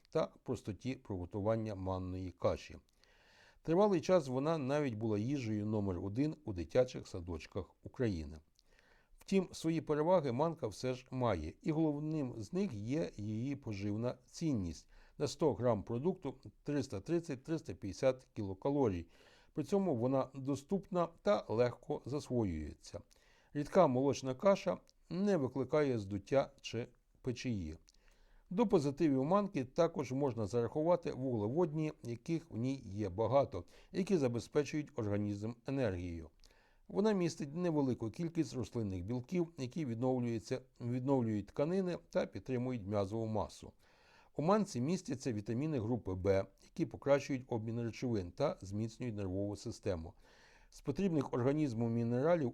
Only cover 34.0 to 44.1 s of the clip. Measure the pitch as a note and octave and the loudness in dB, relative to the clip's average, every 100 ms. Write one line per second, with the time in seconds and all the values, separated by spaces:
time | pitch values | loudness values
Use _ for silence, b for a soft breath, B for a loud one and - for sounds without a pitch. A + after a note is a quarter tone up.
34 | G3 F3+ B2+ A#2 - D3+ D3 D#3 C#3+ - | 2 4 4 0 0 0 0 -2 -6 -4
35 | G#2 G2+ G#2 G2+ A2 A#2+ - C#3 A#2 F2+ | 0 0 0 -2 -6 -8 -4 0 0 0
36 | F2+ E2+ D#2 _ b b b b b F#3 | -4 -8 -12 _ b b b b b 0
37 | A3 G3+ E3+ - D3 D#3+ F3+ D3+ C3+ A#2 | 2 4 0 -2 -6 -2 0 2 2 0
38 | A2+ C3 E3 D#3+ B2+ B2+ G#2 A#2+ G#2 F#2 | -4 -4 -4 -2 -2 -2 -4 -4 -2 -4
39 | F#2 B2 B2 F3+ E3 - B2 E3+ C#3 A2 | -4 -6 -2 -2 -2 -4 -6 -4 -4 0
40 | C3 C3 A#2+ A2+ - C3 - - A#2+ B2+ | 0 2 0 -2 -2 -6 -8 -8 -4 -2
41 | B2+ C3+ A2+ G#2+ G2+ - D3+ F#3+ F3+ E3 | 2 4 4 0 -2 -2 0 2 0 -4
42 | - F#3 - G2+ - B2 B2+ B2 F#2+ G#2 | -4 -2 -2 -6 -4 -2 -2 -4 0 0
43 | G2 A2+ A2+ G#2+ E2+ - - - b b | 2 0 0 -2 -2 -8 -18 -20 b b
44 | b | b